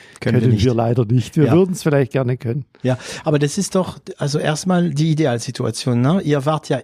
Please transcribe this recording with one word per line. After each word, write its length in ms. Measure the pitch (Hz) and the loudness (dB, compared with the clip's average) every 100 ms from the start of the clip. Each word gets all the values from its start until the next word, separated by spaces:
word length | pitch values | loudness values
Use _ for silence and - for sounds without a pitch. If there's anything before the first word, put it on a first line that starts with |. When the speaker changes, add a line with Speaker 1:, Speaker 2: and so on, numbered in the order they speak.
| - - | -20 -8
Speaker 1:
Können 140 | 123 123 | 0 2
wir 60 | |
Speaker 2:
können 100 | 120 | 4
Speaker 1:
nicht. 100 | 110 | 4
Speaker 2:
wir 100 | 120 | 2
leider 300 | 117 117 123 | 2 0 2
nicht. 320 | 107 127 - 165 | 2 0 0 2
Wir 120 | 139 | 4
Speaker 1:
Ja. 40 | |
Speaker 2:
würden's 320 | 156 185 175 | 4 2 0
vielleicht 300 | 165 143 131 | 0 2 2
gerne 240 | 139 123 127 | 0 -2 -2
können. 260 | 117 139 - _ | -4 -6 -8 _
Speaker 1:
Ja, 140 | 127 123 - - 165 | -4 -4 -6 -8 -2
aber 120 | 147 | 0
das 200 | 143 202 | 0 -2
ist 180 | 185 190 | -2 -2
doch, 240 | 175 - - - | -2 -8 -16 -8
also 220 | 143 147 | -4 -2
erstmal 520 | 147 151 185 180 175 | -2 -4 0 0 0
die 200 | 143 165 | 0 0
Idealsituation, 880 | 151 147 120 123 - 123 - - 120 | 2 0 -2 -6 -6 -6 -4 -2 0
ne? 220 | 127 190 | 2 0
Ihr 220 | 160 147 135 | 0 0 0
wart 240 | 156 - | -2 -2
ja 100 | 135 | -6